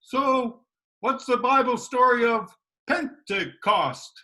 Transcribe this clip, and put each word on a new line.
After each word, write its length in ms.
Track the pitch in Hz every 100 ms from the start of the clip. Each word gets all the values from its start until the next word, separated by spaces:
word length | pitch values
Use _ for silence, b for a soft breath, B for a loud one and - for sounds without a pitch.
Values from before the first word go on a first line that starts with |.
So, 600 | _ 254 285 262 240 - _ _ _ _
what's 260 | 220 269
the 120 | - 240
Bible 400 | 247 269 262 240
story 480 | - 254 254 240
of 240 | 233 226 180 _ _ _ -
Pentecost? 1200 | 349 277 - - 196 147 - - 208 147 123 - -